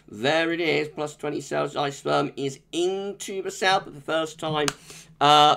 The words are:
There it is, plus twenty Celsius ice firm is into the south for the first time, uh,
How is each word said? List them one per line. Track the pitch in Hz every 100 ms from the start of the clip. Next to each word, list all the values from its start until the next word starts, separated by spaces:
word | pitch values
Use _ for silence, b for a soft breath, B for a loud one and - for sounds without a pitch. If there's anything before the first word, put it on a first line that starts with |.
| B
There | 101 131 160 165
it | 170
is, | 165 147 151
plus | - 147
twenty | - 151 147
Celsius | 139 147 143 143
ice | 143 139
firm | 147 147 143
is | - 139 139 -
into | - 180 196 202 196 - 190
the | 185
south | - 190 190
for | -
the | 147
first | - 160 156 -
time, | 160 151 143 B B B B -
uh, | 143 151 151